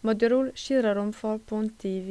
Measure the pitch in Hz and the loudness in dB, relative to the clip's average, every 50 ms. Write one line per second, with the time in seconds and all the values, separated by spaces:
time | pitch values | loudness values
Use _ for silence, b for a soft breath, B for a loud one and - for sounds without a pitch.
0 | - 220 220 214 226 226 240 262 269 262 - - - - 269 262 240 214 202 202 | 0 0 0 2 4 4 4 4 2 0 -4 -10 -4 0 2 2 4 2 2 0
1 | 202 214 214 - - 214 214 220 220 - 214 214 220 214 220 - - 196 190 190 | -2 -4 -6 -4 -4 -4 -4 -4 -6 -6 -4 -4 -4 -4 -6 -6 -6 -4 -4 -4
2 | 185 190 | -6 -6